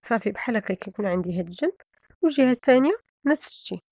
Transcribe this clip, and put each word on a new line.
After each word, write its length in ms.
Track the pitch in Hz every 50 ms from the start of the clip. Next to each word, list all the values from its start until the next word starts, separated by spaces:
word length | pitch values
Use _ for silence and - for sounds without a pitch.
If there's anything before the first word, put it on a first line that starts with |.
| _
صافي، 260 | - 240 220 - 208
بحال 260 | 202 - - - 240
هكا 160 | 214 202 - 185
كيكون 320 | - - - - - 208
عندي 340 | 190 175 185 175 175 175 180
هاد 80 | 175
الجنب، 260 | 170 180 - 294 349 - _ - _ _ _ _ _ _ _
والجهة 300 | - 320 285 285 262 254
الثانية 400 | 254 240 - - 254 254 262 302 403 466 _ _ _ _ _
نفس 220 | 277 302 294 -
الشيء. 360 | - - - - - 190 180 _ _